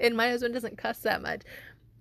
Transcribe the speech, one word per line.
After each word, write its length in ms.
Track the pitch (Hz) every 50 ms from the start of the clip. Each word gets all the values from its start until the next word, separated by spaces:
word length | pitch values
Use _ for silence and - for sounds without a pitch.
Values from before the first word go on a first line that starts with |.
And 160 | 220 240 233
my 140 | 226 226 247
husband 240 | 240 240 247 233 240
doesn't 240 | 254 226 202 - -
cuss 220 | - - 226 -
that 220 | - 220 190 -
much. 200 | - 156 - - - - - - - - - - - - - -